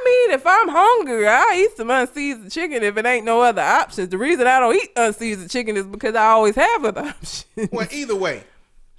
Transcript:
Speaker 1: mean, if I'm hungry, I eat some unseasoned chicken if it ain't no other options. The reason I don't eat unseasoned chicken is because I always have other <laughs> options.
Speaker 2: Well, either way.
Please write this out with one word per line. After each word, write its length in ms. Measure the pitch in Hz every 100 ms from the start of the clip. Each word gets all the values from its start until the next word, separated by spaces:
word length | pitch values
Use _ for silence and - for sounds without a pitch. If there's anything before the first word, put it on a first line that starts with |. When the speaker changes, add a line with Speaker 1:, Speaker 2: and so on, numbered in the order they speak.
| 508
Speaker 1:
mean, 260 | 494 466 269
if 100 | 339
I'm 220 | 403 440
hungry, 560 | 311 415 480 285 226 208
I 360 | 254 440 359 440
eat 100 | -
some 120 | 233
unseasoned 600 | 262 247 294 285 233 196
chicken 320 | 330 339 254
if 140 | 208 208
it 80 | 240
ain't 200 | 247 226
no 160 | 233
other 200 | 240 190
options. 460 | 151 269 - 220 185
The 80 | 185
reason 280 | 277 339 247
I 140 | 262
don't 160 | 233 392
eat 140 | - 240
unseasoned 540 | 226 214 226 196 175
chicken 260 | 247 220 208
is 100 | 196
because 260 | 202 233 226
I 100 | 220
always 260 | 220 214 233
have 300 | 381 466 226
other 160 | -
<laughs> 60 | 294
options. 640 | - - - - 220 208
Speaker 2:
Well, 160 | 226 -
either 240 | 294 254 196
way. 280 | 175 113 - _ _ _ -